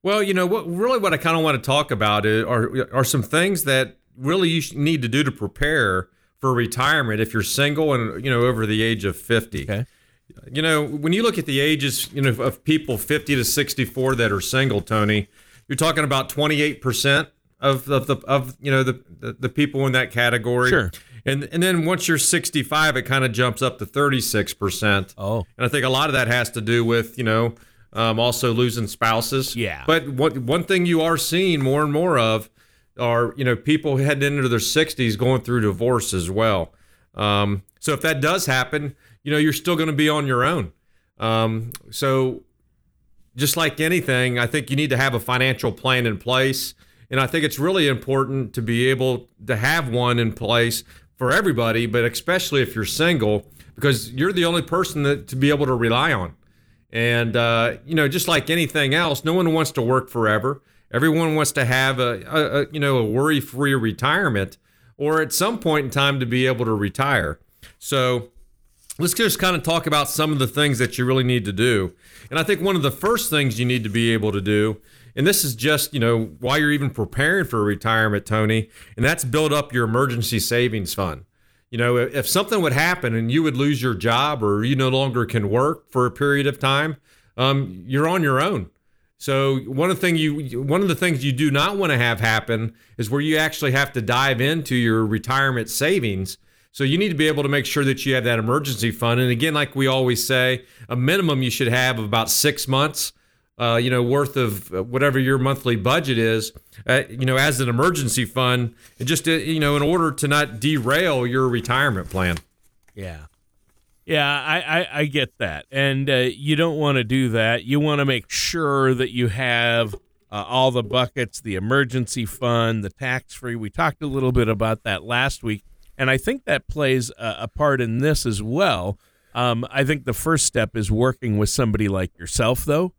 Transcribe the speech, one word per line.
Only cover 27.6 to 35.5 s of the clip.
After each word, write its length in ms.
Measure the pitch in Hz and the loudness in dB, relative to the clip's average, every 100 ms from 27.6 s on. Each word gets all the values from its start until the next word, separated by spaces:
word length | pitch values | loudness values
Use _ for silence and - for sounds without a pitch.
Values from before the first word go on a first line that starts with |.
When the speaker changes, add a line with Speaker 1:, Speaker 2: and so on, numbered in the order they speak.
| - _ - | -20 _ -12
Speaker 1:
um, 280 | - 113 110 | -2 0 2
also 320 | 120 117 127 | 0 0 0
losing 340 | 113 123 113 107 | 2 0 0 -6
spouses. 720 | - 113 113 117 135 131 117 | -2 0 0 0 -4 -4 -4
Speaker 2:
Yeah. 260 | 107 76 67 | -6 -4 0
Speaker 1:
But 200 | 165 139 | 0 0
one, 360 | 127 156 135 120 | -2 -2 -2 -2
one 160 | 165 | -2
thing 240 | 175 190 175 | 0 0 2
you 140 | 165 | 2
are 160 | 165 165 | 2 0
seeing 480 | - 170 190 160 | 0 0 2 2
more 180 | 131 143 | 2 2
and 100 | 151 | 2
more 240 | 147 180 143 | 0 2 2
of 320 | 113 110 - _ _ _ _ - | 2 0 -4 _ _ _ _ -4
are, 380 | 120 117 120 127 | 0 2 0 0
you 80 | |
know, 120 | 127 117 | -2 0
people 400 | - 156 156 135 | 0 0 2 0
heading 400 | 139 139 143 143 | 0 0 0 0
into 120 | 131 | 0
their 120 | 117 | 0
sixties 560 | 113 151 160 - 120 104 | 0 0 0 0 -2 0
going 240 | 123 131 | 0 0
through 220 | - | 0